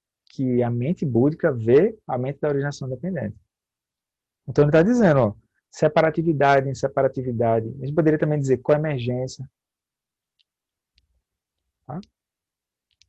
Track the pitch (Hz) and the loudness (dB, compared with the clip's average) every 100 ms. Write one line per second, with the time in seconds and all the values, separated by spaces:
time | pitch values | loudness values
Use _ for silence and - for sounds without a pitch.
0 | _ _ _ - 131 120 120 120 123 185 | _ _ _ -6 -2 0 0 -2 -4 -4
1 | 156 117 139 160 170 127 110 131 202 220 | -2 2 2 2 -2 -2 4 4 4 -2
2 | - 131 127 143 151 139 143 139 131 127 | -8 -6 -6 -4 -4 -2 -4 -6 -10 -8
3 | 175 180 107 - _ _ _ _ _ _ | -8 -6 -8 -10 _ _ _ _ _ _
4 | _ _ _ _ - 131 147 160 180 247 | _ _ _ _ -6 0 4 4 4 4
5 | 202 143 113 - _ _ _ - 156 156 | 4 4 2 -2 _ _ _ -2 0 2
6 | 160 156 165 147 139 139 135 131 139 - | 0 0 -2 2 4 4 2 -4 -4 0
7 | 135 135 127 117 117 113 113 135 135 151 | -2 -2 -6 -2 0 0 -2 -10 -6 0
8 | 156 156 156 151 135 123 - 151 156 135 | 2 2 0 -2 0 -2 2 0 0 -4
9 | 117 123 131 - 135 _ _ _ _ _ | -4 -4 -6 -10 -18 _ _ _ _ _
10 | _ _ _ _ _ _ _ _ _ _ | _ _ _ _ _ _ _ _ _ _
11 | _ _ _ _ _ _ _ _ - 156 | _ _ _ _ _ _ _ _ -16 -14
12 | 208 _ _ _ _ _ _ _ _ _ | -14 _ _ _ _ _ _ _ _ _